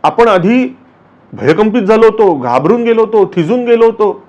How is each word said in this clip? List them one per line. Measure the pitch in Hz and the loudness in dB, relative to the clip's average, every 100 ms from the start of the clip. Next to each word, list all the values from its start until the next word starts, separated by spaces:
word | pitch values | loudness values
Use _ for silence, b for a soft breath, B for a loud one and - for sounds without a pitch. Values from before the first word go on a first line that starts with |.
आपण | 156 - 233 | -2 0 2
आधी | 190 175 247 254 - _ _ _ _ _ | 2 0 0 -2 -8 _ _ _ _ _
भयकंपित | - 113 160 214 233 | -4 -2 0 0 0
झालो | 196 220 226 | 0 4 4
होतो, | 214 202 151 | 4 0 0
घाबरून | 123 123 151 240 | -2 -2 0 -2
गेलो | 233 226 | 0 0
होतो, | 220 220 190 180 | 0 0 0 -2
थिजून | 160 247 240 | -2 -2 0
गेलो | 233 226 | 2 0
होतो | 220 208 - | 0 -4 -4